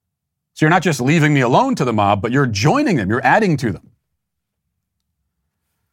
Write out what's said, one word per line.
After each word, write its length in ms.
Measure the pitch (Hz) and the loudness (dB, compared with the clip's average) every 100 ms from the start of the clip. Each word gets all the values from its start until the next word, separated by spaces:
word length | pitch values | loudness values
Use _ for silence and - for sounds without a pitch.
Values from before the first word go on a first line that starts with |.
| _ _ _ _ _ | _ _ _ _ _
So 120 | - 156 | -2 2
you're 40 | |
not 120 | 180 | 2
just 180 | 180 135 | 0 -2
leaving 320 | 127 170 151 | 0 2 2
me 80 | 143 | 2
alone 340 | 120 160 262 240 | 2 2 0 -2
to 80 | |
the 100 | 127 | -2
mob, 260 | 107 101 104 | 0 0 0
but 120 | 117 | -2
you're 140 | 131 131 | -2 -2
joining 500 | 98 139 254 294 147 | 0 0 0 0 -2
them. 120 | 92 | -2
You're 160 | 120 | -2
adding 320 | 127 190 208 147 | 2 2 0 -2
to 140 | 113 | -4
them. 180 | 87 _ _ _ _ _ _ _ _ _ _ _ _ _ _ _ _ _ _ _ _ _ | -8 _ _ _ _ _ _ _ _ _ _ _ _ _ _ _ _ _ _ _ _ _